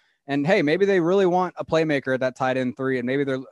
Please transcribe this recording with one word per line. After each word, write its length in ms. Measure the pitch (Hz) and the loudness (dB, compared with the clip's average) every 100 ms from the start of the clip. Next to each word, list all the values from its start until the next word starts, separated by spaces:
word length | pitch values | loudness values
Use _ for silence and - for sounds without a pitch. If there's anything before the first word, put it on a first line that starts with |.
| _ _ - | _ _ -6
And 180 | 143 147 | -4 2
hey, 160 | 202 | 2
maybe 220 | 147 175 196 | 2 2 2
they 140 | 190 | 2
really 280 | 165 196 190 | 2 2 2
want 260 | 180 180 - | 0 -2 -6
a 60 | |
playmaker 500 | 151 160 160 143 131 | -2 0 0 -2 0
at 60 | 131 | -2
that 140 | 127 123 | -2 -2
tight 220 | 131 127 | -2 -2
end 180 | 127 120 | -4 -4
three, 220 | 131 131 | -2 -2
and 80 | 120 | -2
maybe 180 | 135 | -2
they're 200 | 139 131 131 | -2 -4 -8